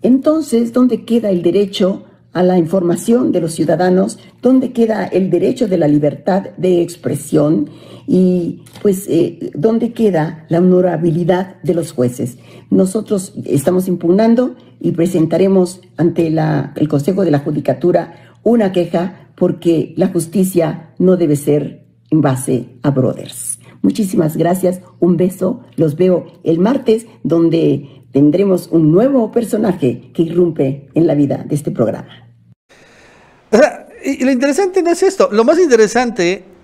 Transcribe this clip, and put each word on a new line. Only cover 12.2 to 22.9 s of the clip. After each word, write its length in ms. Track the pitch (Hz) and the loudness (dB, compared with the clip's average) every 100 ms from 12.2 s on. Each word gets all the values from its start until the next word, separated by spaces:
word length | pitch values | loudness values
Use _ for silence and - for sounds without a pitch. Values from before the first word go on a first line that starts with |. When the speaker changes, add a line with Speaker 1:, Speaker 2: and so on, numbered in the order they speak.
| 120 - - - - | -10 -10 -20 -20 -2
Speaker 1:
Nosotros 640 | 190 190 220 208 208 190 - | 2 2 -2 -4 -6 -6 -12
estamos 440 | - 143 139 180 185 | -4 -2 0 0 -2
impugnando 680 | 175 165 190 226 233 254 - - - | -2 0 2 4 2 0 -4 -20 -8
y 120 | 170 | -6
presentaremos 880 | 151 170 175 160 165 190 190 180 - - - | -2 0 0 0 2 2 2 0 -4 -20 -2
ante 340 | 175 156 165 | -2 0 -2
la, 420 | 160 156 151 139 - | 0 0 -2 -4 -4
el 120 | 151 | -2
Consejo 360 | 147 143 190 | 0 -2 0
de 80 | 185 | 0
la 80 | 147 | 0
Judicatura 720 | 143 151 - 127 175 170 165 - - _ | -2 -4 -4 -2 0 0 -2 -14 -20 _
una 260 | - 233 202 | 0 2 2
queja 580 | 185 170 180 180 - - _ | 0 -2 -2 -4 -8 -20 _
porque 560 | 180 - 170 165 - - | -2 -2 0 0 -2 -2
la 120 | 185 | -2
justicia 840 | 175 156 208 185 175 156 - - _ | -2 -4 -2 0 0 -2 -4 -14 _
no 180 | 180 180 | 2 2
debe 180 | 170 | 2
ser 440 | 143 - 147 143 - _ _ _ | 0 0 -2 -2 -12 _ _ _
en 100 | 156 | 0
base 460 | 143 127 - 127 117 - | 0 -2 -2 -4 -4 -6
a 80 | - | -4